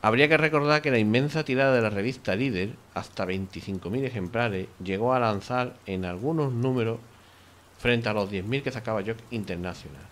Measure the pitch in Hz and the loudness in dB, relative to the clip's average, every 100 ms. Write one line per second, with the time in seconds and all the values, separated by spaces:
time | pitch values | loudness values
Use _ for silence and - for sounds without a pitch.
0 | 110 117 147 156 156 151 147 151 147 123 | 4 6 6 6 4 2 4 2 4 4
1 | 107 117 143 156 147 131 135 127 110 101 | 4 4 2 -2 0 2 4 4 2 0
2 | 107 127 - 95 135 95 98 - - - | -2 -4 -2 0 0 0 -2 -6 -10 -10
3 | - - 92 92 95 85 90 95 85 120 | -10 -6 -4 -2 -4 -8 -6 -6 -4 -4
4 | 135 113 90 113 117 98 92 - 92 98 | -4 -4 -4 -2 -2 -2 -6 -10 -6 -2
5 | 120 127 117 101 - 123 123 - - 95 | 2 2 2 0 -2 -4 -4 -8 -6 -4
6 | 92 90 127 165 139 120 127 127 113 117 | -4 -4 -2 0 0 0 0 0 -2 -4
7 | - - - - - - - - 120 120 | -10 -20 -20 -20 -20 -20 -20 -4 0 2
8 | 110 107 98 101 101 135 135 127 113 110 | 2 0 0 -2 -2 -4 -4 -6 -4 -4
9 | 98 113 - 117 95 87 90 87 78 71 | -4 -8 -6 -8 -6 -6 -6 -8 -14 -18
10 | 80 | -20